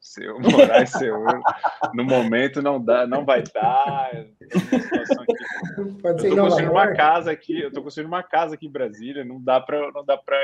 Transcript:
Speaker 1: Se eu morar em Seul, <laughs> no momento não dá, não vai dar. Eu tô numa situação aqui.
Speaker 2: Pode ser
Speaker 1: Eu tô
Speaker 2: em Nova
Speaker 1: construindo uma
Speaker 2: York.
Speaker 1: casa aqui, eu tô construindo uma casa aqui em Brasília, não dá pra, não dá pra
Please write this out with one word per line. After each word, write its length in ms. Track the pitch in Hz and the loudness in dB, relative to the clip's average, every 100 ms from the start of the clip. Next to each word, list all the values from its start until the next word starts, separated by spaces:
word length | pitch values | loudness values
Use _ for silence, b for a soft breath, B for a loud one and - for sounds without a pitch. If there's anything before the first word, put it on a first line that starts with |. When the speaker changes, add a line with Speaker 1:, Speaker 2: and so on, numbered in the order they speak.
Speaker 1:
Se 240 | - - | -20 -14
eu 160 | 95 110 | -12 0
morar 420 | 127 - 262 113 | 4 8 8 8
em 40 | 127 | 4
Seul, 400 | - 131 107 110 | 0 -4 -2 -2
<laughs> 680 | 120 165 - - - 143 | 0 0 -2 -6 -6 -6
no 100 | 120 | -4
momento 600 | 127 127 113 113 135 135 | 0 2 2 0 0 -2
não 200 | 143 139 | -2 -2
dá, 240 | 117 123 123 | 2 2 2
não 200 | 135 139 | -2 2
vai 160 | 127 | 2
dar. 680 | - 113 113 131 139 139 131 | 0 -2 0 2 0 -2 -6
Eu 340 | 120 110 _ - | -8 -14 _ -6
tô 100 | 180 | -4
numa 220 | - 254 | 0 -2
situação 420 | - - - 269 | -2 -4 -2 -4
aqui. 800 | - 233 - - 170 - 196 - | -2 -6 -6 -10 -10 -8 -10 -6
Speaker 2:
Pode 200 | 175 170 | -4 0
ser 60 | 196 | 2
Speaker 1:
Eu 20 | |
tô 40 | |
Speaker 2:
em 0 | |
Nova 140 | 196 196 | 4 4
Speaker 1:
construindo 220 | 165 156 | 4 2
uma 140 | 175 | 2
Speaker 2:
York. 120 | 208 - | 2 4
Speaker 1:
casa 340 | 151 170 165 | 2 2 0
aqui, 300 | 156 - 160 | -6 -6 -6
eu 100 | 143 | -6
tô 120 | 135 | -8
construindo 260 | 139 151 156 | -12 -12 -8
uma 140 | 175 | -8
casa 320 | 175 156 165 | -4 -2 -2
aqui 120 | 156 156 | -6 -12
em 60 | |
Brasília, 540 | 139 123 104 117 139 127 | -8 -8 -8 -14 -12 -12
não 160 | 131 | -10
dá 180 | 127 127 | 0 0
pra, 320 | 131 147 143 | 0 -6 -6
não 100 | 143 | -8
dá 140 | 143 139 | -4 -4
pra 260 | 139 139 | -2 -2